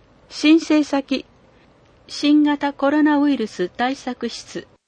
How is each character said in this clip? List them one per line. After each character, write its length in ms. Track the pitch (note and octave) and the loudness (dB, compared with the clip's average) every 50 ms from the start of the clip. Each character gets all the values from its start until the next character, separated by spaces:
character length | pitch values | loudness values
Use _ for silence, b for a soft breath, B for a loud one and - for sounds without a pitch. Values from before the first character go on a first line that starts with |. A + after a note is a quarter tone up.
| _ _ _ _ _ _ | _ _ _ _ _ _
申 300 | - - - D4+ D#4 E4 | -14 -2 2 4 4 4
請 240 | D#4 - D#4 D4+ D4 | 4 2 0 0 2
先、 440 | - - C#4 C4+ - C4 - - _ _ _ _ _ b b b b _ _ _ _ _ _ _ - | 0 -2 -4 -4 -4 -6 -6 -6 _ _ _ _ _ b b b b _ _ _ _ _ _ _ -18
新 340 | - - - D4 D4 D4+ D4 | -12 -4 0 4 4 4 4
型 300 | D4 D4 C#4+ - C#4+ C#4+ | 2 0 0 -2 -6 -4
コ 180 | - - C4+ | -2 -2 0
ロ 140 | C#4+ D4+ D4+ | 2 2 2
ナ 160 | D4+ D4 C#4+ | 2 2 2
ウ 100 | C#4+ D4 | 2 0
イ 60 | C#4 | 0
ル 100 | A#3+ A3 | 0 -2
ス 220 | G#3 - - F3+ F3+ | -6 -4 -6 -6 -6
対 260 | - - A#3+ B3+ C4+ | -4 -4 -4 -4 -4
策 340 | - - - B3 - - A#3 | -6 -10 -12 -10 -8 -8 -10
室。 380 | - - - - - E3+ - - _ _ _ | -10 -12 -18 -14 -14 -14 -14 -14 _ _ _